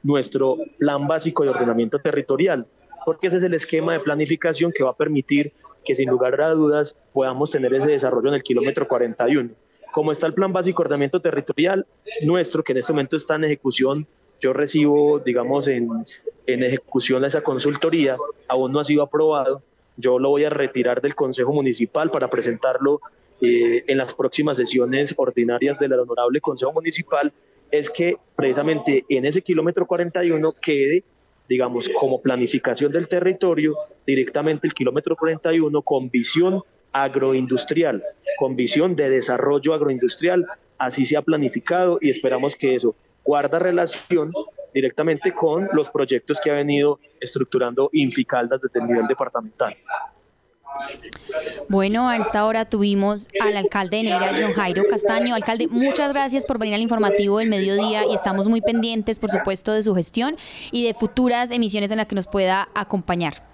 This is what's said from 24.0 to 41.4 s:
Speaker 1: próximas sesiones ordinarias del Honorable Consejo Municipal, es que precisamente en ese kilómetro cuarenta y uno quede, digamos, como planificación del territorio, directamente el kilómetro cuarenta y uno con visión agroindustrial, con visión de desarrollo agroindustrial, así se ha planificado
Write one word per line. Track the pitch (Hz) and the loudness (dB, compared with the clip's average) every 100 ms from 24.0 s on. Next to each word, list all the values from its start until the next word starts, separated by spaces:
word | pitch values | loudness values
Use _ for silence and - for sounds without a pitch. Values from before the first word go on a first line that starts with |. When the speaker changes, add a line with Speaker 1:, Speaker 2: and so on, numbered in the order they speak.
| 123 | -2
Speaker 1:
próximas | - 131 - 151 127 | -4 -2 0 0 0
sesiones | 120 127 123 135 143 - | 0 0 0 0 -2 0
ordinarias | 131 123 117 120 139 139 | 0 2 0 2 0 0
del | 139 | -2
Honorable | 127 123 120 120 143 | -2 -2 0 0 0
Consejo | - 127 131 | -2 -2 -2
Municipal, | 160 165 160 - 151 147 _ _ _ _ | -2 -4 -6 -4 -2 -2 _ _ _ _
es | 151 147 | -2 -2
que | - 170 - _ | -2 -2 -2 _
precisamente | - 135 127 151 156 147 135 - | -2 0 0 0 0 2 0 2
en | 135 135 | 0 2
ese | 170 | -2
kilómetro | - 160 160 180 175 | 0 2 2 0 0
cuarenta | 175 175 180 | 0 -2 0
y | 175 | 0
uno | 160 156 | 2 0
quede, | - - 143 139 175 _ _ _ _ _ | -2 -2 2 2 2 _ _ _ _ _
digamos, | 127 123 120 120 | 0 0 -2 -2
como | - 139 127 | 0 0 2
planificación | 135 127 123 135 - 117 143 | 0 0 0 0 -2 0 0
del | 160 170 | 0 0
territorio, | 180 180 185 185 156 151 151 - - - | 2 2 2 2 2 0 -2 -10 -8 0
directamente | 131 123 147 156 151 156 | 0 2 0 0 0 -2
el | |
kilómetro | - 127 - - 165 | 0 0 0 -2 0
cuarenta | 160 160 165 | 0 0 0
y | 165 | 2
uno | 151 147 | 2 0
con | - 135 127 | 0 -2 0
visión | 123 117 156 185 190 - _ _ | -2 0 2 2 0 -6 _ _
agroindustrial, | 139 135 135 135 131 127 127 - 151 160 104 - - - 587 | -2 0 0 2 0 0 -2 0 0 0 -2 -8 -8 -8 -2
con | 135 127 | -2 0
visión | 120 147 180 156 | 0 2 2 2
de | 139 | 2
desarrollo | 131 117 123 139 143 139 | 2 2 0 2 2 2
agroindustrial, | 156 147 127 120 - 170 180 175 - _ _ | 0 0 0 -2 0 0 0 -2 -10 _ _
así | 127 127 | -4 0
se | 127 147 | 0 0
ha | |
planificado | 143 156 | 0 0